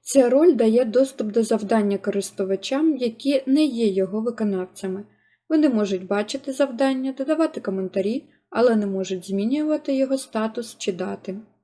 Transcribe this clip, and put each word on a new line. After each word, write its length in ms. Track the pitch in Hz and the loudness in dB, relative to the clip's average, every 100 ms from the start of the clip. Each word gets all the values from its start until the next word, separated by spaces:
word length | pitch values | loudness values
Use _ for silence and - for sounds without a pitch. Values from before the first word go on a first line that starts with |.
Ця 280 | - 277 240 | 4 4 6
роль 260 | 269 339 233 | 6 6 6
дає 300 | 226 226 247 | 4 4 2
доступ 420 | 247 269 - 214 | 2 0 -2 -2
до 160 | 220 | 0
завдання 540 | 226 220 202 226 202 196 | 0 0 2 2 2 0
користувачам, 1000 | 202 202 190 - 190 196 - 269 320 262 | -2 -4 -6 -6 -2 -2 -2 0 0 0
які 460 | 240 226 269 277 262 | -4 -2 0 0 2
не 180 | 277 | 2
є 240 | 302 233 226 | 2 2 0
його 340 | 190 190 208 | 2 -2 -2
виконавцями. 840 | 233 226 214 190 185 - 190 185 214 _ _ _ _ | -4 -2 -2 -2 -6 -8 -8 -8 -10 _ _ _ _
Вони 200 | 320 302 | 2 4
можуть 380 | 226 202 185 185 | 2 0 -4 -2
бачити 460 | 202 208 269 277 | -4 -2 -8 -8
завдання, 600 | 269 277 233 269 262 262 262 | -2 -2 0 0 0 -4 -6
додавати 440 | 269 311 320 - | -2 0 0 -2
коментарі, 640 | - 190 185 196 196 262 - _ _ | -6 -4 -4 -2 -2 -4 -8 _ _
але 260 | - 247 220 | 2 4 4
не 100 | 202 | 0
можуть 420 | 190 185 185 185 | -4 -4 -6 -4
змінювати 680 | 196 214 285 302 302 294 269 | -2 0 0 0 -2 -2 0
його 220 | 262 269 | 0 -2
статус 580 | - 220 220 220 226 - | -4 -4 -4 -6 -12 -8
чи 140 | - | -6
дати. 480 | 180 185 196 - 190 220 _ | -4 -8 -8 -10 -12 -14 _